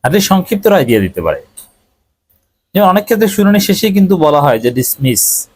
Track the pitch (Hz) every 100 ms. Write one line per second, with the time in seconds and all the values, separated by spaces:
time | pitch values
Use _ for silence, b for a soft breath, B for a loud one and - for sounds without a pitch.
0 | 135 190 196 190 180 202 214 196 123 113
1 | 98 - 80 73 - - - _ _ _
2 | _ _ _ _ _ _ _ 196 202 190
3 | 208 226 214 202 202 202 202 196 220 196
4 | 190 185 156 147 143 123 120 123 127 -
5 | 135 113 - - -